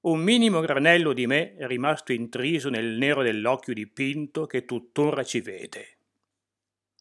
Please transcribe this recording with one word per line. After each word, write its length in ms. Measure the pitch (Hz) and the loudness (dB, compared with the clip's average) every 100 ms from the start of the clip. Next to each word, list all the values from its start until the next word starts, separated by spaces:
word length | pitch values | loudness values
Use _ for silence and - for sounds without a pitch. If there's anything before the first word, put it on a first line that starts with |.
un 200 | 175 160 | 0 2
minimo 400 | 175 240 226 170 | 4 4 4 4
granello 520 | 160 139 156 170 160 | 2 2 6 6 4
di 140 | 123 120 | 0 0
me 280 | 143 180 | 0 -2
è 120 | 185 131 | -6 -6
rimasto 460 | 123 139 151 - | -2 -2 -2 -2
intriso 560 | 120 117 120 135 165 135 | -4 -4 -6 -2 -2 -2
nel 280 | 117 113 113 | -4 -2 0
nero 260 | 139 139 | 0 2
dell'occhio 520 | 120 107 110 131 - | 0 0 0 -2 -4
dipinto 720 | 110 107 - 135 147 147 156 156 | -8 -8 -6 -6 -4 -6 -6 -4
che 180 | 127 | -4
tuttora 600 | 123 120 120 - 147 135 | -4 -8 -6 0 0 0
ci 160 | 123 120 | -2 -4
vede. 580 | 107 95 - - - _ _ _ _ _ _ _ _ _ _ _ | -6 -10 -14 -16 -18 _ _ _ _ _ _ _ _ _ _ _